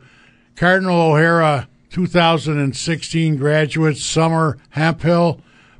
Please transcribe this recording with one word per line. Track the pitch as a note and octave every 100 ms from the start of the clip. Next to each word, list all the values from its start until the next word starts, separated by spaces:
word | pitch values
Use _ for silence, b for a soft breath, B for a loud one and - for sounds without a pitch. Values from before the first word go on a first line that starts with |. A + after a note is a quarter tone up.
| b b b b b
Cardinal | - F3 F#3+ F#3 F3 E3
O'Hara, | D3+ E3 E3+ D#3+ C#3 B2 _ _
two | - F3
thousand | F3 E3 E3 D#3 D3
and | C#3 B2+
sixteen | - D#3+ - E3 D#3+ D3
graduate | C#3+ D3+ D3+ D#3+ D#3 C#3
Summer | - D#3+ D#3+ E3 D#3+ E3 b
Hemphill. | C#3+ D#3+ E3 E3 E3+ E3+ - b b b b